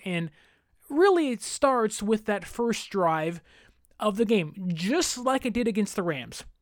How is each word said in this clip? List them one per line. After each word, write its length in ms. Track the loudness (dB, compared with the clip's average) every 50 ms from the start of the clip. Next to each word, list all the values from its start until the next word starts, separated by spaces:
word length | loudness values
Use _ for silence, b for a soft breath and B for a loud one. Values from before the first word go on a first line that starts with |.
| -6
and 260 | -4 -2 -2 -4 -4 b b b b b b b b b b _ -4
really 420 | 2 4 6 6 6 4 2 0
it 120 | -2 -4
starts 580 | -6 -10 -4 2 2 4 4 4 2 0 -2 -2
with 260 | 0 0 0 0 0
that 180 | -2 -4 -4 -4
first 460 | -8 -4 -2 0 0 0 -2 -4 -4
drive 520 | 0 2 2 2 2 2 0 -2 -4 -6 -12 b b b b b b b b _ _ -4
of 160 | -2 -2 0
the 80 | 0 2
game, 460 | 2 2 2 2 0 -6 -6 -4 -4 -4
just 440 | -2 -2 0 2 2 0 0 -2 -2
like 280 | 0 0 0 0 0
it 80 | -2 -2
did 140 | 0 0 0
against 260 | 2 0 0 0 0
the 80 | -2
Rams. 420 | -2 -2 -2 -4 -6 -12 -12 -14 -16 -16 -20 _